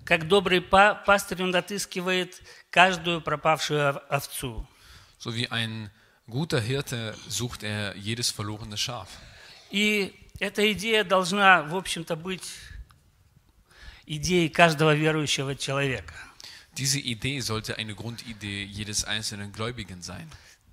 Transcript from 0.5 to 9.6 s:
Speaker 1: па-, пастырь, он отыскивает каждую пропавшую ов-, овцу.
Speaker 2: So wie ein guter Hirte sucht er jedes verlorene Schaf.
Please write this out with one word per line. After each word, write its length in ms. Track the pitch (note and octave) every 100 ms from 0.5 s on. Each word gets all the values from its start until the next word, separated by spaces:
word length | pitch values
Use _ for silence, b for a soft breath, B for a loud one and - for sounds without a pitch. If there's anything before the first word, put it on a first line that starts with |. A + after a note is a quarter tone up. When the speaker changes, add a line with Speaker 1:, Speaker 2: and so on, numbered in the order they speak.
| F3+
Speaker 1:
па-, 340 | F3+ F#3+ G#3 G3+
пастырь, 480 | - G3+ - F3
он 100 | F#3 F3
отыскивает 840 | F3 G3+ - F#3+ F3+ F#3 F3+ - B B _
каждую 500 | E3+ F#3 F3 E3+ E3+
пропавшую 680 | D3 D3 D#3+ D#3+ - D3+ C#3+
ов-, 120 | C#3 -
овцу. 580 | C#3 - - C3 A2 - B B B B B
Speaker 2:
So 160 | A#2+ A2+
wie 120 | B2
ein 400 | A#2 A2+ A2 G#2 b b b -
guter 320 | A#2 E3 C#3+
Hirte 560 | G#2+ C3+ - A#2+ A2 - -
sucht 340 | G2 B2 -
er 340 | G#2+ G#2 G2+ F#2
jedes 360 | G2+ A#2 A#2
verlorene 460 | - G#2 G#2+ A2+ G#2
Schaf. 320 | - A#2+ G2 - B B B B